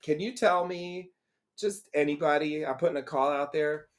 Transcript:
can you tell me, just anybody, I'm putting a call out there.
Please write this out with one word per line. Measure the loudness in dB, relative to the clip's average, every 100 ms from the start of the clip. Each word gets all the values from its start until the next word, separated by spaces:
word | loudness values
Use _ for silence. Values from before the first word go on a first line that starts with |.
can | -2 -2
you | -2 2
tell | 4 4 0
me, | -4 -8 -10 -12 _ _ _ _ -6
just | -4 -4 -4
anybody, | 0 2 2 2 2 2 -2 -4
I'm | 0
putting | 0 0
a |
call | -4 0 2
out | 2 -2
there. | 0 0 -2 -8